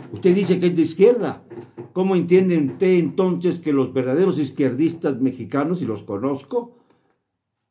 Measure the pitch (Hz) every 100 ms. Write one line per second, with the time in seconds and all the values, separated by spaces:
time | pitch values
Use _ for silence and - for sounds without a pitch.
0 | - 107 185 185 185 180 180 175 156 -
1 | 208 247 165 - - - - - - -
2 | 190 185 170 180 190 170 139 - 190 185
3 | 156 139 185 175 180 170 156 143 120 131
4 | 127 139 185 147 139 - 135 123 160 165
5 | 160 127 131 127 110 143 151 175 120 104
6 | - 98 131 139 - 247 240 _ _ _
7 | _ _ _ _ _ _ _